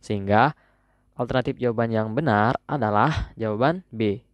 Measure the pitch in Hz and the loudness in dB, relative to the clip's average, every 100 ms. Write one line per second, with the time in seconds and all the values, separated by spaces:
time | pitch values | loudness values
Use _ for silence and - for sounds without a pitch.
0 | - 107 98 104 135 - _ _ _ _ | -6 -6 2 4 4 0 _ _ _ _
1 | _ - 120 127 123 127 120 113 117 113 | _ -8 -2 -2 -2 -2 -2 0 0 0
2 | 110 113 156 104 107 135 - 143 107 104 | -2 -2 2 2 2 0 -4 -4 0 2
3 | 131 151 - - 110 107 131 180 - 113 | 2 0 -6 -6 -6 0 0 0 -8 -4
4 | 110 101 _ | -2 -2 _